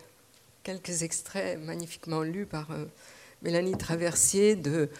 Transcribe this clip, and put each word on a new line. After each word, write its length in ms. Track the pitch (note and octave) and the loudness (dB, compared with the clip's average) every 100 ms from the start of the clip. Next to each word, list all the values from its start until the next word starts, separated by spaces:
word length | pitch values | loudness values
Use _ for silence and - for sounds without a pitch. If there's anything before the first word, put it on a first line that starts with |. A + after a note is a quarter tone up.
| - - _ - - _ | -14 -20 _ -20 -20 _
quelques 400 | - F#3 - F3 | -12 -10 -6 -4
extraits 560 | E3 - - G3 F#3+ E3 | -2 -4 -6 -4 -4 -4
magnifiquement 640 | D#3 E3 E3 - E3 D#3+ | -6 -8 -8 -10 -4 -2
lus 240 | D#3+ F3+ G3+ | 0 -2 -4
par, 240 | D#3+ D3+ | -6 -6
euh, 140 | D3+ D#3 - - - - - | -8 -8 -12 -20 -20 -20 -6
Mélanie 340 | E3+ E3+ F#3 F#3+ | 0 2 2 0
Traversier 800 | - E3 E3+ D#3+ - G3 G#3 G#3 | -2 0 2 4 4 6 6 6
de, 320 | D3 D#3+ C#3+ - | 2 2 0 -2